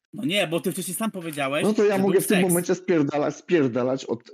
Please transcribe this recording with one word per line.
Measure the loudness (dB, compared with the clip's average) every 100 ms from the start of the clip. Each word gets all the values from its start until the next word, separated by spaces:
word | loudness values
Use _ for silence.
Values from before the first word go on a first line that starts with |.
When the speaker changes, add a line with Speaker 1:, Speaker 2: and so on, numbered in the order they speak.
| _
Speaker 1:
No | -8 -4
nie, | -2 0
bo | -2
ty | -4
wcześniej | -6 -8 -6
sam | -6
powiedziałeś, | -6 -8 -6 -4 0
Speaker 2:
No | 0
to | 2 2
ja | 2
Speaker 1:
że |
Speaker 2:
mogę | 2
Speaker 1:
był | 2
Speaker 2:
w | 2
tym | 2
Speaker 1:
seks. | 4
Speaker 2:
momencie | 2 0 -2
spierdalać, | 0 2 2 0 -2 -4
spierdalać | 0 2 2 0 0 -2 -4
od, | -8 -6